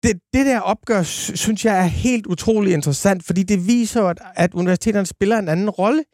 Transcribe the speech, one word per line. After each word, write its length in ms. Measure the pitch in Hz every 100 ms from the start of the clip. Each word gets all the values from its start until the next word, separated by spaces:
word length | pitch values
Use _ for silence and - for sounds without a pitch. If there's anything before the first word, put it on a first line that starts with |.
det, 100 | 240 190 _
det 140 | 262 277
der 140 | 240
opgør, 420 | 185 220 - 214
sy-, 320 | 160 - -
synes 300 | - - 214
jeg 140 | 226 190
er 80 | 180
helt 400 | - 247 247 202
utrolig 460 | 175 - 214 202
interessant, 520 | 160 147 139 196 185
fordi 180 | - 180
det 240 | 190 208 180
viser 340 | 240 226 240
jo, 80 | 190
at, 100 | 170 - -
at 180 | 180
universiteterne 520 | 180 180 180 226 202 190
spiller 320 | - 196 226
en 100 | 185
anden 220 | 165 208
rolle 340 | 202 208 302 302